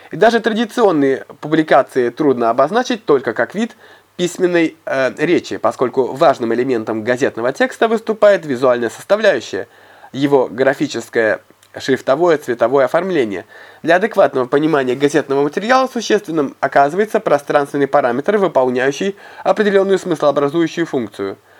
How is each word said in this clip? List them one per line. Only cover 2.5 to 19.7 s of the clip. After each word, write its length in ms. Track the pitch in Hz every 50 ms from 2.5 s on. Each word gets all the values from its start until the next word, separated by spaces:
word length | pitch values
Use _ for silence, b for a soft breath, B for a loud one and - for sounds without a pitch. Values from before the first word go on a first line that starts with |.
| 117 131 135 151 202 240 247 - 247 202 -
только 280 | - 151 131 135 123 110
как 200 | - 120 - -
вид 240 | 190 226 - - B B B B B B B _
письменной, 600 | - 175 170 - - 185 180 175 170 165 160 160 _ -
э, 280 | - 131 135 131 123 113
речи, 400 | - 151 165 175 127 - - 104
поскольку 560 | 92 - 110 117 - 135 120 - 135 123 107 -
важным 400 | 135 170 151 131 120 120 113 113
элементом 500 | 117 127 135 127 110 110 113 110 110 107
газетного 500 | 120 123 123 131 110 - - 117 127 139
текста 340 | - 254 254 - - 240
выступает 580 | 226 226 214 220 - 220 214 214 208 202 185 160
визуальная 440 | 151 131 120 135 127 123 120 117 110
составляющая, 800 | - - - - 190 214 214 202 160 117 - - - 95 98 - B B B B B B B B
его 360 | - 127 139 143 143 139 117
графическое, 920 | 78 90 117 135 135 143 - 151 131 - 117 113 - - 120 113 107 95 - _ _ _ _ _ _ -
шрифтовое, 600 | - - - 131 117 - - 131 151 175 175 160
цветовое 480 | 143 - - 120 117 120 117 135 143 135
оформление. 600 | 123 - 165 180 190 180 151 120 107 98 90 107 B B B B B B B
Для 140 | B 151 170
адекватного 500 | 185 202 226 - - 170 135 - 135 123
понимания 500 | 120 - 143 156 156 160 143 131 123 123
газетного 480 | 139 143 143 - 147 131 - 135 139 143
материала 440 | 151 - 202 190 226 254 262 262
существенным 720 | 254 - 247 214 - 214 202 - - 160 156 143 127 - -
оказывается 600 | - 135 - 147 143 147 160 185 214 214 - 214
пространственный 680 | - 165 147 143 - - 151 147 143 139 - 143 139
параметр, 500 | 135 - 147 135 123 117 127 143 - 202
выполняющий 800 | 214 196 170 - 135 127 127 123 127 127 139 143 - 294 - - B B B B B B
определенную 560 | - 190 - 214 202